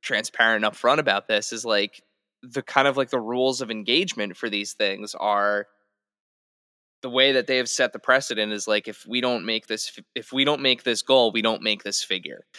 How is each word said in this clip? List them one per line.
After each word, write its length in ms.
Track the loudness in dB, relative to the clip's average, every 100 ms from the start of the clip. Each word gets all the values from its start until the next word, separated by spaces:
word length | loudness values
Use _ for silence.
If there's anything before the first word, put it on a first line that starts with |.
transparent 600 | -6 -4 -4 0 2 2
upfront 340 | 0 0 0 2
about 300 | 2 0 0
this, 240 | -2 -2
is, 120 | -6
like, 380 | -2 0 0 -6 _ _ _ _
the 200 | -10 -8
kind 260 | -2 2 2
of, 80 | 2
like, 140 | 0
the 100 | -2
rules 400 | -2 0 0 0
of 100 | -4
engagement 680 | -6 0 0 0 -4 -8 -6
for 120 | -6
these 220 | -6 -6
things 420 | -2 -2 -2 -8
are, 520 | -4 0 0 0 -2 -6 _ _ _ _ _ _ _ _ _ _ _ _ _
the 80 | -4
way 220 | 4 4
that 140 | 4 2
they 120 | 0
have 100 | 0
set 240 | 0 0
the 60 | 0
precedent 540 | 2 2 2 -2 -2
is, 140 | -2 0
like, 220 | -2 -2
if 180 | -12 -6
we 140 | -2
don't 240 | 0 -2
make 220 | -2 -6 -4
this 260 | -8 -8 -12
f-, 80 | -14
if 180 | -14 -6
we 120 | 0
don't 180 | 2 2
make 200 | 2 0
this 180 | 0 -2
goal, 280 | 4 4 4
we 120 | 2
don't 200 | 0 0
make 200 | -2 -4
this 180 | -4 -6
figure. 420 | -4 -6 -8 -16 -20